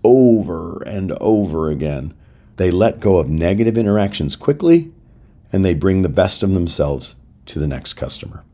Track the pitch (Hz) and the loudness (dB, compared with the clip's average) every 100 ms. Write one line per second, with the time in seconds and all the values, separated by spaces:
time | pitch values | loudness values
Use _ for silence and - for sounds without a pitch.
0 | 117 127 123 113 92 82 82 85 - 101 | 4 6 6 4 0 -8 -10 -12 -10 -6
1 | 95 - 104 107 95 80 78 73 76 69 | -6 -4 0 0 0 -2 -4 -4 -4 -6
2 | 73 - _ _ _ - 92 87 110 - | -10 -14 _ _ _ -2 0 2 2 2
3 | 104 92 71 78 85 101 117 113 107 104 | 2 2 2 0 0 0 0 0 2 0
4 | 101 - 73 - - 147 170 170 160 - | 0 -4 -6 -4 -2 0 4 4 2 -14
5 | _ - - _ _ 98 95 80 95 95 | _ -20 -20 _ _ 0 0 2 2 2
6 | 87 85 95 - 98 95 85 - 73 69 | 2 2 0 0 -2 0 -2 -2 -2 -4
7 | - - - _ - 78 73 64 - - | -10 -20 -20 _ -12 -6 -6 -6 -10 -10
8 | 64 - - - - | -12 -12 -16 -18 -20